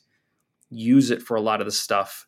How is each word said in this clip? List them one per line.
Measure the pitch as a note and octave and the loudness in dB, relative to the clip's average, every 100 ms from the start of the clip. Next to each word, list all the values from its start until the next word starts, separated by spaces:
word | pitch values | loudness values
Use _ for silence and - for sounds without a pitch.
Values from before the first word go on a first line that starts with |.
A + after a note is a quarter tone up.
| _ _ _ _ _ _ - | _ _ _ _ _ _ -20
use | A#2 A2+ C3+ A#2+ | -6 2 4 4
it | A#2+ | 0
for | - A2+ | -2 -2
a | |
lot | A2 G#2+ | 0 -2
of | G2+ | -2
the | |
stuff | - - G2+ G2 - | -6 -2 -2 -2 -8